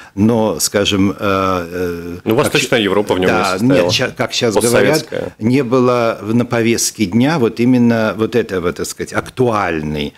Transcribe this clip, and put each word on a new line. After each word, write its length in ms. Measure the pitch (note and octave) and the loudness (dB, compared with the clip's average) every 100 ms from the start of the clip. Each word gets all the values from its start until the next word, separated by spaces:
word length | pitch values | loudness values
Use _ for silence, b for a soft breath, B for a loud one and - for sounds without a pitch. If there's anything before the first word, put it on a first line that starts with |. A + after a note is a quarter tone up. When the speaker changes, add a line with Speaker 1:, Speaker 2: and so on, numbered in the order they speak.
| B | B
Speaker 1:
но, 460 | G2 A2 A#2 A2 D#2 | 0 2 2 0 -2
скажем, 500 | - G#2 G2 G2 G2 | -2 0 0 2 0
э, 40 | - | 0
э, 960 | G#2+ F#2+ F#2+ F#2 E2+ F2+ F2+ E2+ F2 F2+ | -2 0 0 -2 -4 -6 -6 -6 -10 -8
Speaker 2:
Ну, 120 | - A#2 | -2 0
Speaker 1:
как 80 | |
Speaker 2:
Восточная 340 | C#3+ D3+ - B2 | 2 0 0 0
Speaker 1:
щ-, 60 | |
Speaker 2:
Европа 300 | G2+ G2 G#2 | 2 0 0
в 40 | F#2 | 0
нём 80 | F2+ | 2
не 60 | A2 | 2
Speaker 1:
да, 80 | G2+ F#2+ | 0 0
Speaker 2:
состояла. 240 | B2 C3+ F2 | 2 2 2
Speaker 1:
нет, 60 | |
ща-, 220 | A2+ A#2+ - | 0 -2 -4
как 160 | A#2+ | -4
щас 220 | - A#2+ | -2 0
говорят, 160 | G2+ A#2 A#2 G#2 D#3 | 2 2 2 2 0
Speaker 2:
Постсоветская. 340 | - - F2 - | -4 -8 -8 -4
Speaker 1:
не 220 | A2 C3+ | 0 0
было 540 | A#2+ C3 B2 A#2+ A2+ - | 2 2 2 2 0 -2
в, 120 | G#2 | -2
на 100 | A#2+ | 0
повестке 640 | A#2 A#2+ A2+ A2 - - G2 | 0 0 2 0 -2 -2 0
дня 320 | A2 C3+ E3 | 2 2 2
вот 200 | A2+ - | 0 2
именно 540 | A#2+ B2+ A#2 A2+ A2 A2 | 2 4 4 2 0 -2
вот 200 | A2+ A#2+ | 0 0
этого, 360 | G#2 F#2 F2 | -2 -2 -2
так 140 | - F2+ | -4 -8
сказать, 260 | - E2 | -8 -6
актуальной, 1000 | G2+ - - A#2+ G#2 F2+ D#2+ D2+ D2+ D2 | -6 -6 -2 0 0 -2 -2 -4 -4 -6